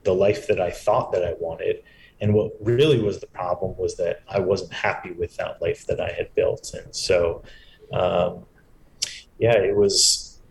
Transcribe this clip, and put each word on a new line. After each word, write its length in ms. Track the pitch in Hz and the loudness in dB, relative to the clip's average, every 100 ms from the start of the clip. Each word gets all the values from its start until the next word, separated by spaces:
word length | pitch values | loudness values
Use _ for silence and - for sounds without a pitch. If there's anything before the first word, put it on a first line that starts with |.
the 100 | 98 | 2
life 320 | 92 98 104 - | 4 4 2 0
that 160 | 95 | 0
I 80 | 87 | 0
thought 420 | - - 120 - | -2 0 0 0
that 120 | 95 87 | -2 -2
I 80 | 82 | -4
wanted. 440 | 82 85 92 90 - - - _ | -6 -4 -4 -4 -8 -20 -20 _
And 120 | 104 107 | 2 2
what 180 | 107 - | 2 -4
really 400 | 104 120 151 123 | 0 4 4 4
was 180 | 104 92 | 2 -4
the 80 | - | -10
problem 480 | - 90 90 92 92 | -8 -4 -2 -4 -4
was 220 | 90 87 | -4 -2
that 240 | 87 87 - | -4 -4 -4
I 100 | 98 | -2
wasn't 320 | 92 98 87 | 2 0 -2
happy 400 | - 104 - 92 | -2 -2 -2 -8
with 240 | 87 85 - | -8 -8 -6
that 220 | 80 - | -8 -4
life 260 | 85 85 - | -4 -4 -4
that 120 | - | -4
I 120 | 87 | -4
had 220 | 85 87 - | -4 -2 0
built. 400 | 90 - - - | 0 -2 -8 -12
And 200 | - - | -10 -8
so, 460 | - 90 85 82 - - - - - | 0 2 2 -2 -12 -20 -20 -20 -8
um, 540 | 98 90 87 90 87 - _ _ - - _ - - - - | -2 0 2 0 -4 -18 _ _ -20 -20 _ -8 -8 -20 0
yeah, 180 | 113 113 | 4 4
it 180 | 95 101 | 4 4
was 640 | 98 - - - - - - | 4 4 2 0 -6 -20 -20